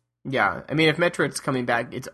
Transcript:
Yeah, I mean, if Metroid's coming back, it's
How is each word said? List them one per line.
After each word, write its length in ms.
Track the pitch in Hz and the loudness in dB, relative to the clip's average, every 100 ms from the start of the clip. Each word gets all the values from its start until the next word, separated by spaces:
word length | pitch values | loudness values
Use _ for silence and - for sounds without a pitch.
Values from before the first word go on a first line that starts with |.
| _ _ - | _ _ -4
Yeah, 320 | 131 101 85 - | 0 2 0 -2
I 60 | |
mean, 160 | 147 160 | 2 4
if 80 | 151 | 4
Metroid's 420 | 175 - 147 - | 2 2 -2 -2
coming 260 | - 131 120 | -4 -2 0
back, 280 | 117 123 | 0 -2
it's 160 | 113 - | -8 -8